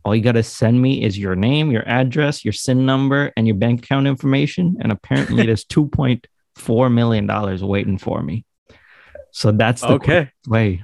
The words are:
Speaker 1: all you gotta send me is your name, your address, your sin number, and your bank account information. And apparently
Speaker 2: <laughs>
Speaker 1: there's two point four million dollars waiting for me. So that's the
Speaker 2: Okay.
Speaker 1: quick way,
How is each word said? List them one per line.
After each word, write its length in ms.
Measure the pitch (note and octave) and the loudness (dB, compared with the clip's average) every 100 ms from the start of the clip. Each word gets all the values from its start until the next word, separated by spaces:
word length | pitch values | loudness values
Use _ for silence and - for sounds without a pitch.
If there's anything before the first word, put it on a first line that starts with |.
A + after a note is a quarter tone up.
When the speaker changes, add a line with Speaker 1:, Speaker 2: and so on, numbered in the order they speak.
Speaker 1:
all 100 | G#2 | -2
you 80 | A2 | 2
gotta 200 | A2+ A#2 | 2 2
send 380 | A2+ - A2+ B2 | 0 0 2 4
me 220 | C3 C3+ | 2 0
is 160 | A2 G2 | -2 -2
your 160 | G2 | -4
name, 360 | F#2 A2 D3 D#3 | 0 0 2 0
your 180 | A2+ G#2 | -2 0
address, 560 | A#2+ C3 C#3 C#3+ - | 0 0 0 -2 -2
your 80 | A2+ | -6
sin 320 | - - C3 C3 | -4 0 0 2
number, 460 | C3+ C3+ C#3 C#3+ - | 2 2 0 -2 0
and 100 | A2+ | 0
your 100 | G2 | 2
bank 280 | A#2 A#2+ | 0 -2
account 220 | - C#3 C#3 | -2 0 0
information. 680 | C3 C#3 C3+ D3 - F3 F3+ | 0 0 0 0 -2 -2 0
And 120 | - | -2
apparently 520 | G2+ - C3+ C#3 A#2 A2+ | -4 -2 -2 0 0 2
Speaker 2:
<laughs> 0 | |
Speaker 1:
there's 180 | A2 | 0
two 220 | - - C#3+ | 0 0 0
point 380 | - C3 A#2+ _ _ _ | 0 0 -2 _ _ _
four 360 | - - A#2 B2+ | -12 -2 2 4
million 360 | A#2+ A#2 A2 G2+ | 2 2 0 0
dollars 360 | G#2 G2+ F#2 | -2 -2 -4
waiting 320 | G2 G2 G2+ F#2+ | -2 -2 -2 -4
for 220 | - D#2+ | -4 -6
me. 220 | C#2+ A2+ - _ _ - _ - - - - | -6 -8 -10 _ _ -20 _ -20 -20 -20 -20
So 220 | - G#2+ | -2 2
that's 280 | G#2+ A2+ A#2+ | 2 2 0
the 120 | A#2+ | 0
Speaker 2:
Okay. 120 | C#3 - E3+ | 0 2 0
Speaker 1:
quick 80 | C#3 _ - | 0 _ -2
way, 360 | A2+ G#2+ F2+ | 0 0 -2